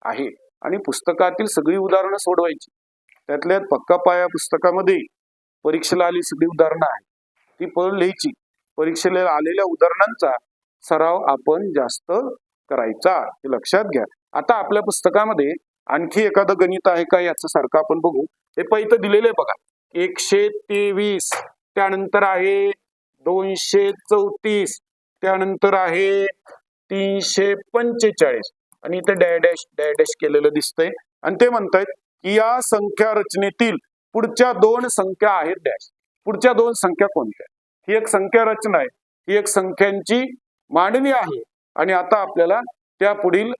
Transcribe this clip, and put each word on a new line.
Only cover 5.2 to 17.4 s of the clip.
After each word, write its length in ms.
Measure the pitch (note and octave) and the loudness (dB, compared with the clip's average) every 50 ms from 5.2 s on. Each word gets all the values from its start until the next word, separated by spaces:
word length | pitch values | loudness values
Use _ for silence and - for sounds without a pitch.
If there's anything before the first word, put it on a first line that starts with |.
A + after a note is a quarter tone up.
| _ _ _ _ _ _ _ _ - | _ _ _ _ _ _ _ _ -4
परीक्षेला 420 | D3+ D#3 E3 D#3+ - F3 F3+ F3 | -2 -2 -2 -2 -2 0 2 2
आली 160 | F3 F3 F3 | 2 0 -2
सगळी 240 | E3+ - D#3 D3 E3 | -4 -4 -2 0 0
उदाहरणं 400 | E3+ E3+ D3 D#3+ D#3 D#3+ E3 D#3+ | 0 4 2 2 2 2 0 0
आहेत, 180 | C#3 A2+ - _ _ _ _ _ _ _ _ _ _ _ - | -2 -2 -6 _ _ _ _ _ _ _ _ _ _ _ -10
ती 60 | F3+ | -10
पण 300 | - - F3 F3+ F#3+ G3+ | -6 -4 -2 -2 -2 0
लिहायची. 340 | F#3+ F3 F#3 F#3+ - - C#3 - _ _ _ _ _ _ _ - | 0 -2 -2 -2 -4 -6 -6 -6 _ _ _ _ _ _ _ -6
परीक्षेला 440 | - D#3+ E3 E3 E3 - F3+ F3+ F3+ | -4 -2 -2 -2 0 -2 0 0 2
आलेल्या 440 | F3+ E3+ D3+ D3+ D3+ D#3+ F3+ G3 G3 | 2 2 0 0 -2 -2 -2 -2 -2
उदाहरणांचा 680 | F#3 E3 - E3+ E3+ E3+ F3+ G3+ A3 A3+ - F3 C#3 B2+ A#2+ _ _ _ _ _ _ _ _ | -2 2 2 2 2 4 2 0 0 0 -2 -2 -2 -2 -4 _ _ _ _ _ _ _ _
सराव 400 | - - E3 D#3 D#3+ E3 F3 G3 | -4 -2 0 0 2 0 0 0
आपण 500 | - C#3 C#3 C3 - D3+ D#3 F3+ G#3 F#3+ D3+ | 0 0 -2 0 0 0 0 0 -2 -2 -2
जास्त 380 | C#3 B2 A#2 - - - - F3+ A#3 C4+ B3+ - _ _ _ _ _ _ - | -2 -2 -2 -6 -10 -6 -4 -4 -2 -4 -4 -10 _ _ _ _ _ _ -6
करायचा, 580 | C#3 B2 A2+ A2+ G#2+ - - F#3 F#3 D3+ A2 | -4 -4 -2 -4 -4 0 2 2 2 2 -2
हे 220 | - - _ - C3+ | -6 -12 _ -6 -6
लक्षात 340 | B2 - - - F3+ G3+ G#3+ | -6 -6 -2 0 0 0 0
घ्या. 200 | F#3+ D3 A#2 G#2 - _ _ _ _ | 0 -2 -4 -4 -4 _ _ _ _
आता 220 | - D3 - - A#3 | -6 -4 0 0 0
आपल्या 280 | G#3 F#3 - G3+ G#3 | 0 0 0 -2 0
पुस्तकामध्ये 680 | G#3 G#3 G3 - - F3+ F3+ G#3 G#3+ A3 A3 D3+ C#3 C#3+ E3+ - _ _ _ _ _ | 0 -2 -4 0 0 2 2 4 2 2 0 0 0 -2 -2 -6 _ _ _ _ _
आणखी 360 | - C#3 D#3 E3+ E3+ - G#3 | -4 -2 -2 -2 -2 0 0
एखादं 320 | A3 G3+ G3+ G3 G3 F#3 G3 E3+ | 0 0 0 -2 -2 -2 2 2
गणित 280 | F#3 F3+ F#3+ F3+ - F#3+ | 2 0 0 0 0 0
आहे 160 | F3 E3+ E3 | 0 0 0
का, 160 | - F#3+ F3+ | 2 0 2
याचं 260 | F3+ E3+ D#3 - | 2 0 -4 -4